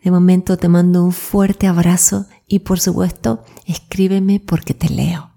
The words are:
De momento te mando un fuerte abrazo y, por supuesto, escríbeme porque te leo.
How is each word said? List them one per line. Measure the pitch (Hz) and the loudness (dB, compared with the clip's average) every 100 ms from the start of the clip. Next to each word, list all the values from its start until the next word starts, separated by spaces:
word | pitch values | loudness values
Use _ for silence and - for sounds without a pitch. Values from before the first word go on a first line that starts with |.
De | 185 | 2
momento | 180 180 185 185 185 | 4 4 4 0 -2
te | 175 | 2
mando | 175 175 180 | 2 4 2
un | 175 | 0
fuerte | 180 - 202 196 - 196 | -2 -4 -2 0 0 0
abrazo | 170 170 175 - 196 196 _ _ | 2 2 2 0 -4 -8 _ _
y, | 196 | -4
por | - 185 | -2 -2
supuesto, | 185 175 180 - - 226 - - - | -2 -2 -4 -4 -6 -6 -10 -20 -10
escríbeme | 165 _ 185 190 196 190 202 | -10 _ -2 0 0 0 -2
porque | 202 165 - | -2 -6 -4
te | - 160 | -6 -4
leo. | 131 143 170 - | -2 -4 -6 -12